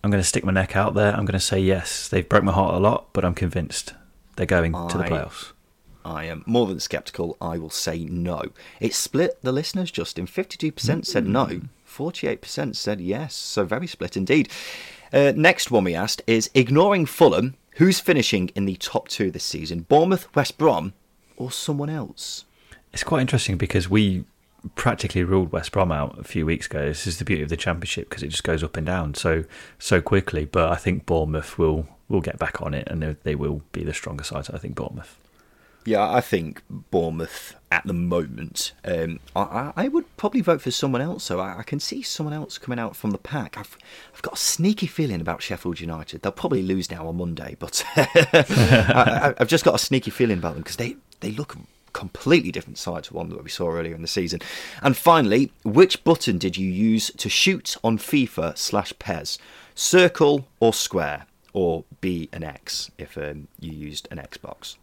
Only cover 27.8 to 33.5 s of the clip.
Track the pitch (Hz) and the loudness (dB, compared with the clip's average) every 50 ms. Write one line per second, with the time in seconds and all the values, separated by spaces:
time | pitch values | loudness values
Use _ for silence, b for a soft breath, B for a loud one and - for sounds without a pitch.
27.8 | 85 - - - - - - - - 71 80 - - - 82 78 80 78 - - | -4 -6 -6 -6 -8 -10 -10 -10 -8 -6 -6 -4 -2 0 0 0 -2 -4 -4 -4
28.8 | 78 78 90 92 82 73 73 - - 92 80 82 78 B B B B B B B | -4 -2 -2 -2 -2 -4 -4 -2 0 2 2 2 0 B B B B B B B
29.8 | - - 101 90 80 - - 95 - - - 78 76 73 - 92 82 80 85 80 | -2 2 2 2 2 4 2 2 2 0 -4 -4 -4 0 2 2 2 2 0 0
30.8 | - 101 92 - - - 87 80 78 78 78 78 76 - - - 87 78 78 78 | 0 -2 -2 -2 0 0 2 2 2 0 -2 -4 -6 -6 -2 0 2 2 2 0
31.8 | 78 - - _ _ _ - 98 80 - - - - 78 - - - 78 71 69 | -2 -6 -12 _ _ _ -2 -2 0 -2 -4 -4 -4 -6 -4 -6 -6 -4 -4 -6
32.8 | 57 - 85 82 76 76 76 - _ 78 76 71 71 73 | -6 -6 -6 -4 -4 -4 -6 -4 _ -4 -4 -2 -2 -4